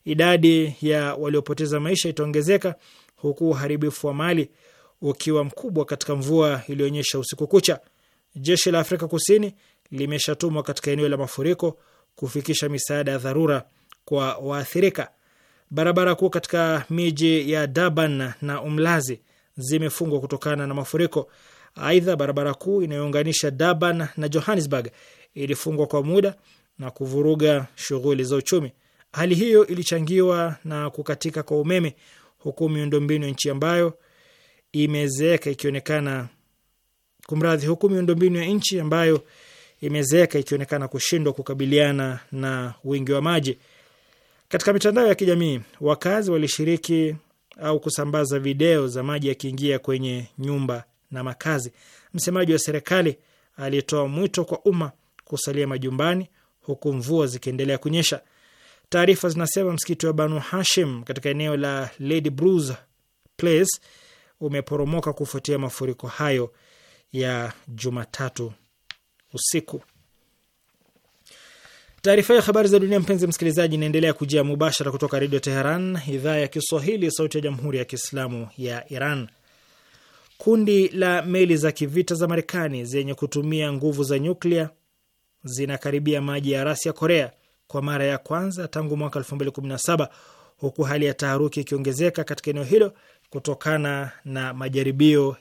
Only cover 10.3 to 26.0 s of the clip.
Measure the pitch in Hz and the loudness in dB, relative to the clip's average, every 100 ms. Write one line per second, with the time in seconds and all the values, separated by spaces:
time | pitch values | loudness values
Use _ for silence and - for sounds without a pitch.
10.3 | 151 175 151 143 139 - 143 147 139 135 | -2 -2 -2 -4 -6 -2 0 0 0 -4
11.3 | - 151 175 170 - _ _ _ - 135 | -2 -2 0 -2 -4 _ _ _ -12 -6
12.3 | 143 135 147 147 143 - 147 143 135 131 | -6 -2 -2 -2 -4 -4 -2 -2 -2 -2
13.3 | 139 160 139 - _ _ - - 139 135 | 0 2 2 -2 _ _ -20 -4 -2 0
14.3 | - 135 139 135 170 190 - 127 _ _ | -4 -4 -4 -2 2 2 0 -8 _ _
15.3 | _ _ _ _ 143 165 175 180 175 185 | _ _ _ _ -2 2 2 2 2 0
16.3 | 175 - 170 165 160 - 165 175 151 165 | -2 -2 0 0 0 -2 -2 0 2 2
17.3 | 160 143 156 143 135 180 156 156 139 131 | 2 2 -2 0 0 2 2 0 0 -4
18.3 | - 147 143 151 151 165 170 127 120 _ | -6 -8 -6 -4 0 2 2 0 -8 _
19.3 | _ _ - 131 156 156 - 165 143 135 | _ _ -12 -2 -2 -2 -2 -2 -2 -2
20.3 | 139 151 147 143 139 139 160 170 151 127 | -6 -4 -4 -4 -6 -4 -2 0 -2 -6
21.3 | _ - - - - 139 180 175 165 139 | _ -20 -20 -20 -8 2 2 4 0 0
22.3 | 143 143 135 185 202 170 147 147 147 151 | 0 -2 -4 -2 0 0 -2 -2 0 0
23.3 | 151 151 135 165 170 175 170 156 - 151 | 0 -2 0 0 2 0 0 -4 -6 -2
24.3 | 151 151 208 147 135 117 - - - _ | -2 0 -2 0 -2 -4 -12 -20 -20 _
25.3 | - 139 139 160 156 147 147 | -10 -6 -4 -4 -2 0 0